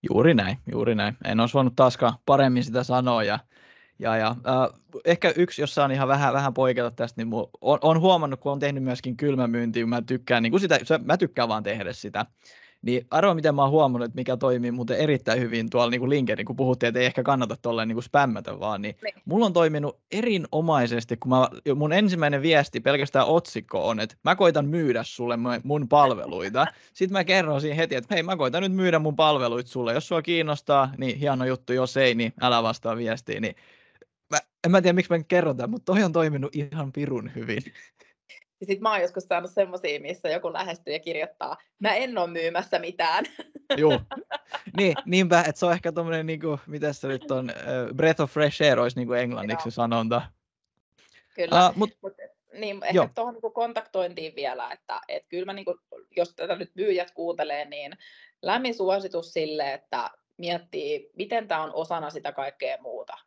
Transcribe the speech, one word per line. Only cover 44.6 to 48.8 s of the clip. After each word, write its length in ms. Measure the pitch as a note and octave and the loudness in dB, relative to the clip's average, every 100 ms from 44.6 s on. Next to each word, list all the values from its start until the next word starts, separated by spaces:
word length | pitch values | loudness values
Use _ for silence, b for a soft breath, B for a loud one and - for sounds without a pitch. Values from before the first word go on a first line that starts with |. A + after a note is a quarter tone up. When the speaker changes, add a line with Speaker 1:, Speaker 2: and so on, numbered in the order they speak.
| B - | B 0
Speaker 1:
Niin, 180 | F#3+ D3 - | 2 2 2
niinpä, 340 | F3+ F#3 E3+ | 2 6 4
että 180 | D#3 C#3+ | 4 0
se 80 | F3 | 0
on 60 | |
ehkä 200 | F3 E3+ | 0 -2
tommonen 340 | D#3+ E3 D#3+ D#3+ | -6 -4 -4 -4
niinku, 340 | D#3+ D#3+ C#3+ - | -6 -4 -6 -8
mitä 260 | D3 D3 | -6 -4
se 160 | C#3+ C3+ | -4 -6
nyt 220 | C3+ - | -6 -4
on, 200 | C3 B2+ | -4 -4
ö, 440 | - C2 C3 A#2+ | -8 -6 -4 -4
breath 260 | C3+ D#3 D#3+ | 2 4 4
of 120 | C#3+ | 0
fresh 300 | D3+ D3 - | 2 0 4
air 180 | D3+ B2 | 4 4